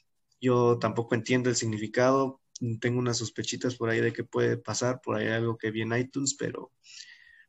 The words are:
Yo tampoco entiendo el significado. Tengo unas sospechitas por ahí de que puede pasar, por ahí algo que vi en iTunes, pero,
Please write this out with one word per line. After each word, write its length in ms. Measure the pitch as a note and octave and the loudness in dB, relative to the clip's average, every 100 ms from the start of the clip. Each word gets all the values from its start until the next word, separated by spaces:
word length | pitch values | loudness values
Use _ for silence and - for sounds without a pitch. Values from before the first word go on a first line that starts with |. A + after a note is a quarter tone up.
| _ _ _ - | _ _ _ -4
Yo 380 | B2+ B2 A#2+ A#2 | 2 4 4 4
tampoco 340 | A2+ A#2 A#2 | 2 0 0
entiendo 340 | A#2+ A#2 B2+ B2 | -2 2 2 2
el 60 | A#2 | 0
significado. 840 | A2+ G#2+ G#2+ B2+ B2+ C3+ C3+ - _ - A#2+ A2+ | -2 -2 -2 2 4 4 0 -4 _ -6 -4 -2
Tengo 180 | B2 B2 | 0 0
unas 200 | B2 A#2 | 0 -2
sospechitas 580 | A2 - A2 A#2 B2+ A#2+ | -4 -6 -6 -2 -4 -2
por 120 | A2+ | 0
ahí 100 | A2+ | 2
de 120 | A#2 | 0
que 120 | A#2+ | -2
puede 320 | A#2 A#2+ A#2+ A#2 | -4 0 0 0
pasar, 440 | - G#2+ B2 - | -4 -2 -2 -2
por 140 | A#2 G#2+ | -4 -2
ahí 120 | A2 | 0
algo 280 | A2+ A#2 A2+ | 0 0 -2
que 120 | A2 | -4
vi 120 | A2 | -2
en 140 | A2+ A#2+ | 0 0
iTunes, 380 | C3 C#3 C3+ - | -2 -4 -4 -2
pero, 340 | - - - _ - - - - - - | -4 -6 -12 _ -20 -20 -20 -20 -20 -20